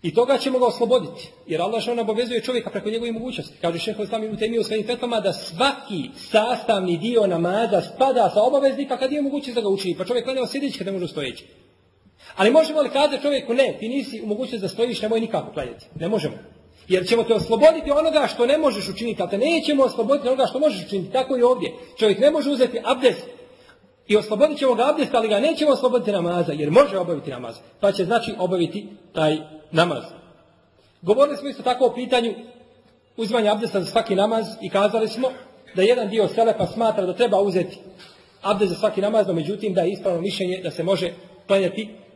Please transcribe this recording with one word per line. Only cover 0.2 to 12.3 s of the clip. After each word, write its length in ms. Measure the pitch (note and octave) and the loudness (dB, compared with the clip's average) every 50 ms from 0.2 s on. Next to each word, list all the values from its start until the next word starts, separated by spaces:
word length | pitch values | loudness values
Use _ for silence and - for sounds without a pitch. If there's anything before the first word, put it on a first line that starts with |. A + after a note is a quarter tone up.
| A#3+ B3 C#4 A#3+ | 4 4 2 2
ćemo 220 | - C4+ B3+ B3+ | 2 0 2 2
ga 60 | B3 | 2
osloboditi. 640 | A#3 - - A#3+ G#3 B3 B3+ F3+ C#3+ - - - - - - - - | 2 2 0 0 2 2 2 2 -2 -12 -14 -18 -20 -20 -20 -10 -6
Jer 140 | E3 D#3 | -4 -2
Allah 200 | E3+ G3 A3+ A3+ | -2 -2 -2 -4
što 100 | - G#3+ | -2 -2
on 80 | A#3+ A#3 | -2 -2
obavezuje 420 | A3+ G3+ A3 G#3 B3 A3+ B3 A3+ | -2 -2 -2 -2 -2 -2 -2 -4
čovjeka 280 | - - B3+ A#3+ - - | -4 -2 -4 -4 -4 -4
preko 200 | - G3+ - G#3+ | -8 -6 -6 -4
njegove 220 | A3 A3+ A#3 A#3+ | -6 -4 -4 -6
mogućnosti. 460 | A3+ A3 A3+ B3+ - - D#3 - - - | -6 -6 -8 -8 -8 -10 -10 -12 -14 -4
Kaže 180 | - E3+ E3+ E3+ | -4 -4 -2 -2
šejh 200 | - - G#3 G#3+ | -4 -6 -6 -6
Islam 240 | G#3+ G3 A3 A3 G#3+ | -6 -6 -6 -6 -6
Ibn 140 | G#3+ G#3+ - | -6 -4 -4
Taymije 220 | G#3+ A3+ A#3 A#3 | -4 -2 0 -2
u 40 | G#3+ | -2
svojim 220 | - A3 A3 G#3 | -2 -2 -4 -4
fetvama 340 | G#3+ B3 A#3+ - A#3+ A#3 A3 | -4 -4 -4 -4 -2 -2 -2
da 140 | F#3 F#3+ E3 | -2 -2 -4
svaki 760 | - - - E3 E3 B3 C#4 C4+ C4+ - - G#3+ F3 C3 - - | -4 -8 -14 -4 0 0 0 0 -2 -8 -8 -8 -6 -6 -8 -10
sastavni 800 | - - - - A3 G#3+ A#3+ B3 - - - A3 G3 F#3 F3+ F3 D#3+ | -16 -16 2 2 4 4 4 -2 -4 0 0 0 0 2 0 -2 -2
dio 300 | D#3+ A#3 B3 A3+ G#3 F#3+ | -2 0 2 2 2 2
namaza 540 | F3+ E3 E3+ F3 F#3 G#3 A#3 A3 G3+ F3+ | 2 0 0 0 0 0 0 2 2 0
spada 480 | D#3+ - - - C4 C4+ C4 B3 G#3+ F3+ - | 0 -2 -2 0 2 2 4 4 2 4 4
sa 100 | G3+ G#3+ | 4 2
obaveznika 540 | B3+ - C#4 C#4 C4+ B3+ C#4 C#4+ C4+ B3+ B3+ | 4 4 4 2 2 2 0 -4 -4 -4 -2
kad 140 | C4 C4 | -2 -2
je 100 | D4 D4 | -2 0
mogućnost 340 | C#4+ C#4 C4 C#4+ C#4 B3+ A#3 | -2 -2 -2 -4 -6 -4 -4
da 60 | A#3+ | -2
ga 80 | G#3+ G3+ | 0 0
učini. 280 | F#3+ G3 G3 F#3 E3+ - | 0 0 0 -4 -4 -4
Pa 80 | F#3 | -2
čovjek 200 | F#3 B3 B3 A#3 | -2 -2 -2 -2
klanja 220 | B3 C4 C4 B3 G#3 | -2 -2 -2 -4 -4
sjedeći 300 | - C#4 C#4+ C#4 - - | -4 -4 -4 -4 -6 -6
kad 100 | G3 F#3+ | -8 -6
ne 60 | G3 | -4
može 140 | F#3+ F3 D#3 | -4 -6 -6
stojeći. 380 | - D#3+ C#3+ B2+ - - - - - _ _ _ _ _ _ _ _ _ _ _ _ _ - - | -6 -6 -6 -6 -8 -10 -16 -20 -20 _ _ _ _ _ _ _ _ _ _ _ _ _ -20 -20